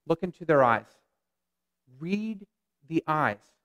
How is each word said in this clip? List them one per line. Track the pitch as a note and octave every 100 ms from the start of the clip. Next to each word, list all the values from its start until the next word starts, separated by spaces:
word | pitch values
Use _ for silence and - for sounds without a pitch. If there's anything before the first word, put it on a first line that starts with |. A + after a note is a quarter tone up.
| -
Look | E3
into | F#3 - D#3+
their | D3+
eyes. | B2+ A2 G#2+ _ _ _ _ _ _ _ _ _ _ B2+
Read | D#3+ G3+ A3 G#3 G3+ _ _ _
the | C#3+ D#3+ D#3
eyes, | D#3 C3+ G#2 _ _